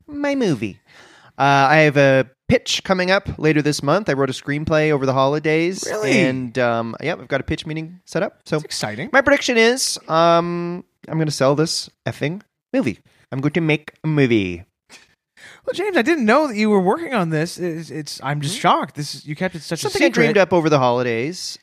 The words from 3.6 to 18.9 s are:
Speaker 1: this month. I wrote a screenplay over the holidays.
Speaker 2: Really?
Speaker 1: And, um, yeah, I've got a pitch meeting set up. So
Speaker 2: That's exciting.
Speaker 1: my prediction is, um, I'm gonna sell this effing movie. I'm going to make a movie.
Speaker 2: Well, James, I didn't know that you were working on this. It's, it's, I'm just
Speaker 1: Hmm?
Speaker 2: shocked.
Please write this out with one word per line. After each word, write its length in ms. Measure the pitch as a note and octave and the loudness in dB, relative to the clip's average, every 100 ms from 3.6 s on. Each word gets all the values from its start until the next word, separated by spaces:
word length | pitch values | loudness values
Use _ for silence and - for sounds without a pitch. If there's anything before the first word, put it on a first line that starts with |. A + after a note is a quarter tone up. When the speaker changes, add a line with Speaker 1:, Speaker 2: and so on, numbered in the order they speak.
Speaker 1:
this 220 | D3 C#3+ | 0 0
month. 260 | C#3+ F3 G#3+ | 0 0 0
I 40 | |
wrote 160 | C3+ C3+ | 0 -2
a 20 | |
screenplay 560 | B2+ - D3 D#3 D#3 D#3 | -4 -6 -4 0 0 2
over 140 | D3 C3 | 2 0
the 80 | |
holidays. 680 | C3 C3+ D3+ D#3 D#3 E3+ F#3+ - | 2 0 0 0 0 0 -4 -6
Speaker 2:
Really? 320 | G#3+ - A#3 | -4 0 2
Speaker 1:
And, 380 | C3 C3 B2 A#2+ | 2 0 -6 -2
um, 380 | A#2+ A#2 A2+ - | 0 0 -4 -8
yeah, 120 | C3+ | -8
I've 140 | F#3+ F#3+ | -8 -6
got 120 | C#3 | -6
a 40 | |
pitch 220 | - D#3 D#3+ | -4 -8 -8
meeting 340 | D#3 D#3+ F3+ - | -10 -10 -16 -10
set 160 | E3 | -6
up. 180 | G3 - - | -6 -8 -6
So 100 | D#3 | -6
Speaker 2:
That's 80 | D3+ | -6
exciting. 440 | - A2 G#2+ G#3 | -8 -6 -8 -2
Speaker 1:
my 80 | C4+ | 0
prediction 340 | C#4+ C#4+ - A#3 | 4 2 2 4
is, 400 | A3+ B3+ - - - | 4 2 -2 -6 -2
um, 720 | D#3+ E3+ E3+ F3 F3 F3 F3 - _ - | 2 4 4 0 -4 -6 -10 -14 _ -8
I'm 100 | D#3+ | -4
gonna 100 | D#3+ | -2
sell 220 | C#3+ C3 C#3+ | 0 2 2
this 340 | D#3+ - - _ - | 0 -4 -10 _ -10
effing 340 | - C#3+ F#3+ - _ _ | -6 -6 -8 -14 _ _
movie. 260 | C4 D3 E2+ _ _ _ | -4 -2 -6 _ _ _
I'm 80 | C3 | -4
going 140 | C#3+ | -2
to 80 | F3 | 0
make 320 | D#3+ D3+ - - | 0 -2 -4 -8
a 40 | D#3+ | -2
movie. 580 | D3+ C3 A2+ F#2 F2 - _ _ - _ _ _ _ - - - | 2 4 4 2 -6 -14 _ _ -20 _ _ _ _ -20 -12 -8
Speaker 2:
Well, 80 | |
James, 220 | - G#4 F4 | -4 0 0
I 60 | |
didn't 240 | B3+ E4+ G#3+ | 2 2 4
know 220 | C4 D4+ | 4 2
that 80 | G#3 | 0
you 120 | G#3+ | 2
were 100 | G3+ | 4
working 320 | F3+ D4+ E4 | 2 0 -2
on 160 | A#3+ E3+ | -2 0
this. 280 | D#3 E3+ - | -2 -4 -4
It's, 320 | F3+ D#3+ D3+ | -6 -6 -10
it's, 300 | C#3+ D3 - | -12 -12 -8
I'm 200 | C3 D3 | -6 -4
just 140 | C#3+ A3 | -4 0
Speaker 1:
Hmm? 60 | |
Speaker 2:
shocked. 340 | F3 D4 D#3+ | 2 2 0